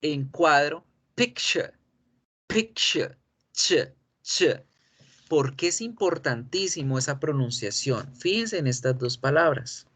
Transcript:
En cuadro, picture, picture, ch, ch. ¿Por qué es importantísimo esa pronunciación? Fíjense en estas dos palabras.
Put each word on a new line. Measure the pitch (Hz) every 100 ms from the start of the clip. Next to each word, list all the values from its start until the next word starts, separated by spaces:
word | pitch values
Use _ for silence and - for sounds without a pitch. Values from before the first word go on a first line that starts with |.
En | 156 147 135
cuadro, | - 170 143 147 160 _ _ _
picture, | - 240 240 - - - - _ _ _ _ _ _ _
picture, | 214 220 - - - - - _ _ _
ch, | - - 170 - - _ _
ch. | - - 175 113 - _ _ _ _ _ _
¿Por | 160 135 135
qué | 170
es | 170
importantísimo | 233 233 196 170 - 120 117 185 190 175 139 131
esa | 127 139
pronunciación? | 156 139 127 123 104 101 - 120 95
Fíjense | - 175 202 226 208
en | 143
estas | 123 131 127
dos | 123 117
palabras. | 131 143 165 127 120 - -